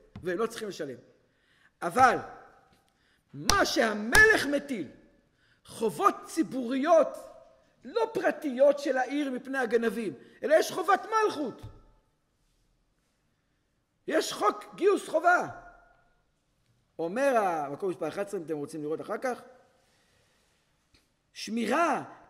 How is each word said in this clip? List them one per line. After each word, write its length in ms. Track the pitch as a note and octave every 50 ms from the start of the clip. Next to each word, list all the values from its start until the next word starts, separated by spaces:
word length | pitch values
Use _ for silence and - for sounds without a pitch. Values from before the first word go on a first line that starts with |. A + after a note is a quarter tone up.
| _ _ - - C3
והם 140 | F3 F3+ F3
לא 100 | A3+ A3+
צריכים 200 | A3+ - A3 G#3
לשלם. 300 | F3 - E3 C#3 B2 A2+ - _ _ _ _ _ _ _ _ _ _ _ _ _ _ _
אבל 360 | - F3 E3 A#3 C4 B3 G3+ D3+ - - - - - - - _ _ _ _ _ _ _ _ _ _ _ _ _ _ _ -
מה 320 | C#3 D3 G#3+ G4 G4 E4+
שהמלך 800 | - - - A#3+ A3+ G#3 G#3+ G#3 A3+ C#4 G#4 G#4+ A4 G#4+ D#4+ -
מטיל, 420 | C#4 C#4+ C#4 C#4+ - C4+ G#3 D3+ G#2+ - - _ _ _ _ _ _ _ _ _ _ _ _ _
חובות 500 | - - - A3+ A3 D3+ B3+ F#4 G4+ - - -
ציבוריות, 840 | - - E4 D#4+ F3 - C4 B3+ A3+ C4+ C4+ C4+ D#4+ F4 D#4+ - - - - - - - - - - _ _ _ _ _ _ -
לא 260 | A#3+ D#4+ A#4 A4+ A4+ A4+
פרטיות 640 | F#4 F4 F4 - - - D4+ B3 B3 C#4 D4 C#4 C#4+
של 180 | - D#4+ C4 B3+
העיר 340 | B3+ B3+ C#4 D4 D4+ C4+
מפני 260 | B3+ B3 - B3+ C4+ C4+
הגנבים, 560 | B3+ A3 A3+ A3+ A#3 A#3 G3 A#3 A3+ F#3 C#3 - - - - - -
אלא 120 | A3+ D4+
יש 160 | D#4+ - -
חובת 340 | - F#4 F4+ F4 G4 - -
מלכות. 560 | G4+ A4 A4 G#4+ G4+ - C4+ D4+ A3+ - - - - - - - - _ _ _ _ _ _ _ _ _ _ _ _ _ _ _ _ _ _ _ _ _ _ _ _ _ _ _ _ _ _ _ _ _ _ _ _ _ _ _ _ _ _ _ -
יש 260 | C#4+ D#4+ - - -
חוק 320 | - F4+ - - - - - -
גיוס 340 | E3+ D#4+ G4+ G4 D#4+ - -
חובה. 380 | - D#4 D#4+ F4 F4+ E4 A3 C#3+ - - - - - - _ _ _ _ _ _ _ _ _ _ _ _ _ _ _ _ _ _ _ _ _ _ _ -
אומר 380 | D#3+ E3 F#3 A#3+ C#4 C#4+ C4 A3+
המקום 520 | G#3 F#3 E3+ D#3+ D3 C#3 C#3+ D3 G3+ F#3+
מספר 180 | E3+ - E3+ D3+
אחד 180 | - F3 G3+
עשרה, 140 | G3+ - G3
אם 60 | D#3+
אתם 120 | C#3+ D#3+ D3
רוצים 240 | C#3+ C#3+ - D#3+
לראות 200 | D3 D3 D#3+ D#3
אחר 160 | C#3 D3 G3+ -
כך, 240 | - C4 A#3 - - - - - _ _ _ _ _ _ _ _ _ _ _ _ _ _ _ _ _ _ _ _ _ _ _ _ _ _ _ _ _ _ _ _ _ _ _ -
שמירה 680 | - - G#3+ A#3 A3+ G3+ B3 D#4 E4+ D#4+ C4 F#3 C#3 - - - - -